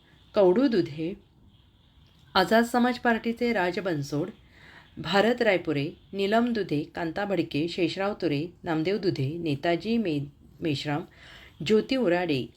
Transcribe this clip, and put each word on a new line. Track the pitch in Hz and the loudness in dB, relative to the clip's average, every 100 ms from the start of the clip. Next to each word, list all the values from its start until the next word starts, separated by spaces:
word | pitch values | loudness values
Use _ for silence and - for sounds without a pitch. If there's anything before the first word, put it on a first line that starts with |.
| _ _ _ 214 | _ _ _ 4
कवडू | 185 196 277 | 6 6 4
दुधे, | 208 165 147 165 202 _ _ - _ _ _ _ _ _ _ _ | 2 0 -4 -8 -8 _ _ -20 _ _ _ _ _ _ _ _
आझाद | 190 185 226 | 0 4 4
समाज | 233 247 247 247 | 4 2 0 2
पार्टीचे | 240 220 233 233 240 | 0 0 -2 -2 -2
राज | 208 180 196 | 0 0 -2
बनसोड, | 185 147 139 147 185 - _ - - - - - | -2 -4 -2 -4 -4 -8 _ -20 -20 -20 -20 -12
भारत | 160 196 220 247 | 0 2 2 2
रायपुरे, | 226 180 165 143 147 - - | 2 2 0 -2 -4 -8 -10
नीलम | 196 196 220 240 | -4 0 2 2
दुधे, | 220 185 147 160 175 | -2 -2 -4 -4 -6
कांता | 165 175 202 | -6 -4 -2
भडके, | 175 143 143 170 | -2 -2 -2 -4
शेषराव | 185 160 185 196 | -2 -2 0 -4
तुरे, | 214 170 143 175 - | -2 -2 -2 -4 -8
नामदेव | 175 160 160 202 | -4 -2 0 0
दुधे, | 185 139 135 170 | -2 -2 -4 -4
नेताजी | 165 139 170 165 208 233 | -4 -2 0 0 0 0
मे-, | 190 147 143 - - - | 0 -2 -6 -12 -20 -6
मेश्राम, | 165 135 151 147 - - - - - - 151 | -4 -4 -2 -4 -6 -16 -20 -20 -20 -8 2
ज्योती | 214 214 262 | 2 2 0
उराडे, | 196 175 175 135 - | 2 2 0 -2 -4